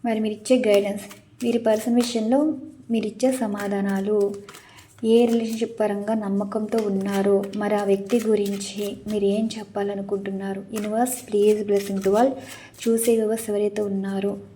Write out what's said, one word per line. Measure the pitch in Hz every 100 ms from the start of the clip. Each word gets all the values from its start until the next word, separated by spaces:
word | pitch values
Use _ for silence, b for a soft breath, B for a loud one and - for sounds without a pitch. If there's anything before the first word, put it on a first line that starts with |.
మరి | 240 220
మీరు | 220
ఇచ్చే | 208 - 254 214
గైడెన్స్, | 202 202 202 - - _ -
వీరి | 240 233
పర్సన్ | 226 220 233
విషయంలో | 233 240 226 220 262 311 302 - - -
మీరు | 226 208
ఇచ్చే | 208 254
సమాధానాలు, | 262 220 202 202 202 196 196 196 214 202 202 B B B B B B
ఏ | 226 226 240
రిలేషన్‌షిప్ | 233 220 220 226 -
పరంగా | 214 202 202
నమ్మకంతో | 226 202 196 202 226 214 226 220
ఉన్నారో, | 196 196 196 202 196 196 208
మరి | 208
ఆ | 214
వ్యక్తి | 202 196 196 240 220
గురించి | 208 202 196 - 208 202 - 208
మీరు | 214
ఏం | 202 202 220 220
చెప్పాలనుకుంటున్నారు? | 202 - 202 202 196 202 202 190 196 196 196
Universe, | 220 208 220 247 - -
please | 208 208 214 208
blessing | 202 196 196
to | 196 208
all. | 262 262 B B B - 233
చూసే | 226 233 226
వ్యూవర్స్ | 214 226 226
ఎవరైతే | 208 208 208
ఉన్నారో | 208 196 196 196 196 202 -